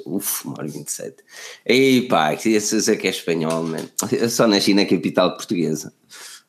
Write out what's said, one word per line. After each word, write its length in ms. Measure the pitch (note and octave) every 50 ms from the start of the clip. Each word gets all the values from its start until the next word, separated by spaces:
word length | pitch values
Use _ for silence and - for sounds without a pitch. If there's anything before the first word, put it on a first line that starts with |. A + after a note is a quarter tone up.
| -
Uf, 400 | - - - - - - - -
uma 80 | - - -
hora 80 | -
e 40 | D#2
vinte 180 | - - - -
e 40 |
sete. 300 | - - - - - _ _ _ - - - - - - -
Ei, 380 | - A#2 C3 C3+ C3+ C3 B2 - -
pá, 260 | G#2 E2 D#2 D2+ D2+
que 160 | - - A2
esse 400 | A2 G#2+ G#2+ - A2 G#2+ F#2 A2
é 60 | G#2+
que 100 | - -
é 40 | F#2
espanhol, 520 | F#2 - - F2 E2 E2 D#2+ D#2+ E2 E2
man. 220 | E2 E2 D#2 D#2+ D#2+ - _ - - -
Eu 180 | - - A2+ A#2
só 180 | - - A#2+
nasci 280 | A2 G2+ G2 - A2 G2
na 100 | G2+ F#2+
capital 480 | - G2 F2 - F2+ - G2 F#2 E2+ -
portuguesa. 580 | - - - G#2+ F2 D#2+ D#2+ D#2 D2+ - - - _ _ _ - - - - - - _